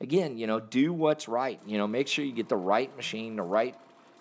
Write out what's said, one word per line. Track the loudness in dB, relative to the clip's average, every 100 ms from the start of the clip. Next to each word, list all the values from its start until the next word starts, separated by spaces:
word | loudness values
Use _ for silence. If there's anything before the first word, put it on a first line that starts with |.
Again, | 0 0 0 -2
you | -2
know, | -2
do | 0 2 2
what's | 4 2 2 0
right. | -2 -2 -4 -4
You | -2
know, | 0
make | 0 0
sure | -2 -2
you |
get | -4 -2
the | 0
right | 4 2 2 -4
machine, | -8 -8 -6 -6
the |
right | 0 2 0 -4 -20 -20 -20 -16